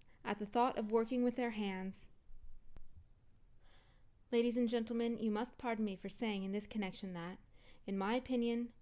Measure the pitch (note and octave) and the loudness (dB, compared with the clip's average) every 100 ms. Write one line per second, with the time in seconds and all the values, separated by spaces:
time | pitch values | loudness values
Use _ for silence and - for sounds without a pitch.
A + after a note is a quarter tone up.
0 | - - - G#3 G#3 A#3+ B3 - G#3+ A3+ | -18 -8 -4 -4 0 4 4 2 2 2
1 | A3+ B3 B3 B3 A#3+ G#3+ G3+ F#3 F#3+ - | 4 2 2 2 0 0 0 -2 -4 -8
2 | - - - - - - - - - - | -14 -18 -12 -10 -8 -10 -10 -10 -10 -12
3 | - - - - - - - - - - | -18 -20 -20 -20 -20 -20 -20 -20 -20 -20
4 | - - - A#3 A#3+ A#3 A#3 A#3+ A3+ A#3 | -20 -20 0 4 4 4 4 2 0 0
5 | A#3 A#3 A3 G#3 B3 - B3 A3 G#3 F#3 | 0 0 2 2 -2 -4 -2 0 0 -2
6 | F#3+ - A3 G3 F#3+ G#3 G#3 G#3+ F#3 - | -8 -4 -2 0 -2 -2 -2 -2 -4 -4
7 | F#3+ F3 E3+ G3 - - - - - G3 | -6 -6 -6 -10 -16 -20 -20 -12 -2 0
8 | G3 B3+ B3+ B3 A#3 A#3 A#3+ - | 2 2 2 2 2 2 -2 -8